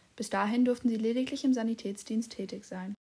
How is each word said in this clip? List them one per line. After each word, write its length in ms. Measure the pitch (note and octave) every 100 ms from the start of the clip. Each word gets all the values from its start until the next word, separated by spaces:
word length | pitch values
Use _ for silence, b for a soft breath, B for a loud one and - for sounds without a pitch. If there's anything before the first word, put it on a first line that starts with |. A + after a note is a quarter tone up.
| b -
Bis 140 | G#3+
dahin 340 | G3 G#3 A#3+
durften 240 | B3 A#3+ B3
sie 80 | A3
lediglich 480 | A3 A#3+ C4 C#4
im 80 | C4+
Sanitätsdienst 800 | B3+ A3+ A3+ G3 G3 - A3 A3+
tätig 320 | - F#3+ G3
sein. 300 | - F#3 F#3+ G3+